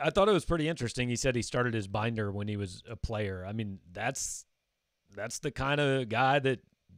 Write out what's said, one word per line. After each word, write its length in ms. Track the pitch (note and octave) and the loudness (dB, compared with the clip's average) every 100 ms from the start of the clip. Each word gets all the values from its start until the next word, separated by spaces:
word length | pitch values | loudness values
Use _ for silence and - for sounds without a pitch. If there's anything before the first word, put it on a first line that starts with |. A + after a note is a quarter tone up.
I 60 | D3+ | 0
thought 180 | E3 G3+ | 4 6
it 60 | |
was 100 | F#3 | 4
pretty 240 | - E3+ D3+ | 2 0 0
interesting. 400 | E3 A#2+ - B2 | 0 -2 -2 -2
He 80 | A#2+ | 2
said 180 | C3+ | 2
he 80 | A#2+ | 2
started 320 | - B2 B2 | 0 0 2
his 140 | A2 G2 | 0 -2
binder 420 | G#2 A2+ A2 G2+ | -2 -2 0 -2
when 200 | G2 G#2 | -2 -2
he 80 | G2+ | -2
was 260 | G2 F2+ - | -4 -8 -14
a 80 | A2 | -10
player. 480 | - G#2+ G2+ F#2 F#2+ | -6 -2 -2 -4 -6
I 60 | |
mean, 260 | A2 G#2 F#2+ E2 | -6 -6 -8 -12
that's, 520 | F2+ A#2+ C3+ - - - _ _ _ _ _ _ G2 | -6 -4 -4 -6 -8 -14 _ _ _ _ _ _ -10
that's 240 | A#2 - | -8 -6
the 100 | D3 | -6
kind 300 | - C3+ D3 | -4 0 2
of 300 | C#3+ C3+ A#2 | 4 2 0
guy 300 | A2+ C3 C#3+ | 2 4 4
that 200 | C3+ B2 _ _ _ | 2 0 _ _ _